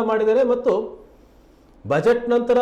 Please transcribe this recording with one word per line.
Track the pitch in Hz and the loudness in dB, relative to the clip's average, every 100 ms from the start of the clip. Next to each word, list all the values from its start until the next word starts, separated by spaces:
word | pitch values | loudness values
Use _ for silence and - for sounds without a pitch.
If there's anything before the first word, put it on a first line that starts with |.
ಮಾಡಿದ್ದಾರೆ | 220 220 214 233 | 0 0 0 0
ಮತ್ತು | 247 247 254 190 - - - - _ _ _ _ _ - 101 | 0 0 0 -2 -4 -12 -20 -20 _ _ _ _ _ -14 -4
ಬಜೆಟ್ | 147 220 240 240 | 0 2 2 0
ನಂತರ | 240 240 240 | 0 2 2